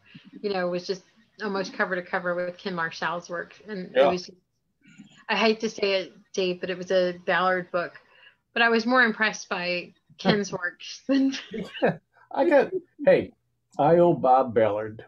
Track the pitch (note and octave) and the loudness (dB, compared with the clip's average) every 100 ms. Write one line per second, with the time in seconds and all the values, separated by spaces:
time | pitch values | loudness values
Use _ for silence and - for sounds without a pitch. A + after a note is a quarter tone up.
0 | _ - - - G#3 G3 F3+ F3 F3+ F#3 | _ -20 -20 -10 -6 -4 -2 -4 -6 -8
1 | - _ _ - G#3 F#3+ F#3+ - G3+ F3+ | -12 _ _ -12 -6 -4 -4 -4 -2 -4
2 | F3 F#3+ F3 F3 F3+ F3+ G3+ F3+ E3 - | -4 -4 -4 -4 -4 -8 -8 -6 -6 -6
3 | E3+ E3+ - E3+ E3+ - G3+ G#3 F#3 B3 | -6 -6 -8 -10 -10 -16 -12 -12 -2 2
4 | C#4+ F3+ - - _ _ _ _ _ - | 2 2 -6 -18 _ _ _ _ _ -20
5 | - _ - G3+ A3 A3 A3 - G3+ G3 | -20 _ -4 0 2 2 -4 -4 -2 -2
6 | E3+ - _ - F#3 F3+ F3+ F3+ F3+ F#3+ | -4 -12 _ -4 -4 -4 -6 -8 -2 0
7 | F3+ F3 F3+ E3+ F#3 F#3 F3 F3+ D#3+ - | 0 -2 -2 0 2 0 -2 -6 -6 -10
8 | _ _ - _ _ A#3 A#3 A3+ A3+ B3+ | _ _ -20 _ _ 0 2 2 2 4
9 | A#3 G#3+ G#3+ F3+ - F#3 F3 F3 - _ | 2 2 -2 -2 -8 -6 -4 -4 -8 _
10 | _ - F#3+ G3+ G3+ F#3+ F3 - - - | _ -4 2 2 0 -6 -8 -10 -16 -10
11 | - C4+ C4+ - - G#3+ - - A3+ - | -2 2 2 -2 -8 -10 -10 -2 -2 -2
12 | _ _ - - E4+ C#4+ A3+ F#4 - - | _ _ -8 0 4 4 4 -2 -10 -2
13 | C#4+ C#3 - - _ _ _ - C#3+ E3+ | 4 4 2 -8 _ _ _ 0 4 6
14 | F3 C#3+ B2+ C3 B2 A2+ A2 G#2 A2 A2 | 6 4 4 4 4 2 2 2 -4 -10